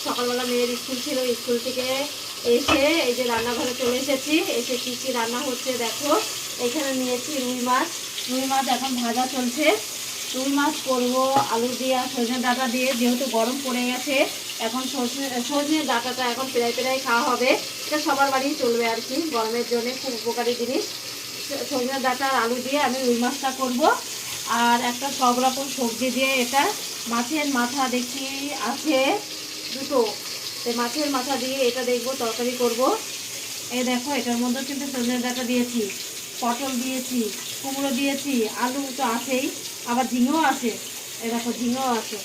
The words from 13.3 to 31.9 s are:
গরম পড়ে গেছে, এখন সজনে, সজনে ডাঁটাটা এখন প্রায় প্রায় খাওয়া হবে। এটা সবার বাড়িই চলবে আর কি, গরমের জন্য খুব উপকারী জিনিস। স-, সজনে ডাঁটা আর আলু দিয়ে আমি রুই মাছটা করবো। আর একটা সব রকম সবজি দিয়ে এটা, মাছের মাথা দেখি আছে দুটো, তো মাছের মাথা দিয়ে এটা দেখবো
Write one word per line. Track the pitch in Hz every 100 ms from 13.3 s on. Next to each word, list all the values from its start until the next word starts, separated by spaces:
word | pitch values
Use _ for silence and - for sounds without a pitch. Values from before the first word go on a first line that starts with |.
| 226
গরম | 226 277 262
পড়ে | 240 247
গেছে, | 247 294 269 311 - - - 226
এখন | 240 262
সজনে, | 277 240 277 277 247 240
সজনে | 285 285 311 262
ডাঁটাটা | 233 254 247 247
এখন | 240 262
প্রায় | 247 240 240
প্রায় | 254 262 262
খাওয়া | 233 285
হবে। | 240 247 370 - - -
এটা | 302 302
সবার | 277 277
বাড়িই | 262 269 311
চলবে | 247 233 233
আর | 226 -
কি, | 269 330 240
গরমের | 226 233 233
জন্য | 240 233 262
খুব | 269 233
উপকারী | 233 233 240 233
জিনিস। | 233 285 415 - - - - - -
স-, | 277 233
সজনে | 277 247 269 254
ডাঁটা | 247 277
আর | 254
আলু | 226 247 247
দিয়ে | 285 269
আমি | 262
রুই | 254 233
মাছটা | 247 - 262 254
করবো। | 262 247 320 508 - - - - - 233
আর | 240 240 240
একটা | 240 277 277
সব | 254 247 254
রকম | 254 269 -
সবজি | 240 214 254 247
দিয়ে | 269 269
এটা, | 240 269 339 415 - - -
মাছের | 233 240 311 294 254
মাথা | 240 277 262 247
দেখি | 247 277 269 269 277 - 262
আছে | - 294 262 269 415 - - - - -
দুটো, | 247 269 277 220 - - - - -
তো | 240 240
মাছের | 240 294 294 269
মাথা | 247 269
দিয়ে | 254 269 247
এটা | 247
দেখবো | 247